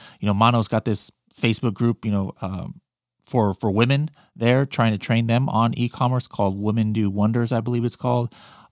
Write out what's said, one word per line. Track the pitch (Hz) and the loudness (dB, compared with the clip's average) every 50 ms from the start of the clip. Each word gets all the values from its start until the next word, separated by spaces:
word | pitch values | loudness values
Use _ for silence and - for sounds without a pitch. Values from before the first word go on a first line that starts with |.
| - - - _ | -4 -12 -14 _
You | - | -2
know, | 104 101 | -2 2
Mano's | 101 113 120 123 117 104 - | 4 4 4 4 2 0 0
got | 117 110 - | -2 -2 0
this | 117 135 - - - - _ _ _ _ | -2 -2 -2 -4 -8 -12 _ _ _ _
Facebook | - - 117 110 - - 120 95 | -2 0 0 0 0 -2 -4 -2
group, | - 120 117 107 - - | 0 0 0 0 -2 -2
you | 110 101 | -2 -2
know, | 98 95 - - - | 0 -2 -4 -6 -8
um, | - 92 95 90 82 - - - _ _ _ _ _ _ _ _ _ | -8 -8 -8 -8 -8 -10 -12 -16 _ _ _ _ _ _ _ _ _
for, | - - 123 107 101 92 | -2 0 2 2 2 0
for | - - 107 | -2 -2 0
women | 95 107 120 127 139 143 151 160 - _ _ _ _ | 2 2 2 4 2 0 -2 -4 -8 _ _ _ _
there, | - 113 120 127 131 139 | -2 2 2 4 2 2
trying | 135 - - 117 113 107 | 0 0 0 2 2 0
to | 95 | 0
train | - - 117 117 117 | -2 0 0 0 2
them | 113 117 123 135 - | 2 0 0 0 0
on | - 110 117 117 - - | 0 0 0 0 0 -2
e-commerce | 120 117 - - 131 123 127 123 - | -4 -4 -2 -2 -2 0 0 -2 -4
called | - - - 104 95 95 101 | -6 -4 -2 -2 0 0 -2
Women | 104 107 107 117 110 107 107 | -2 0 0 0 0 0 0
Do | 113 104 98 | 0 0 0
Wonders, | 98 104 104 110 113 120 117 113 127 | 0 2 2 2 2 0 0 0 -2
I | 117 | -2
believe | 113 120 120 120 117 | -2 -2 -2 -2 -2
it's | 120 - | -2 -4
called. | - - 123 123 123 120 113 - - - - - - - _ | -4 -2 0 0 0 0 -2 -6 -14 -20 -20 -20 -20 -20 _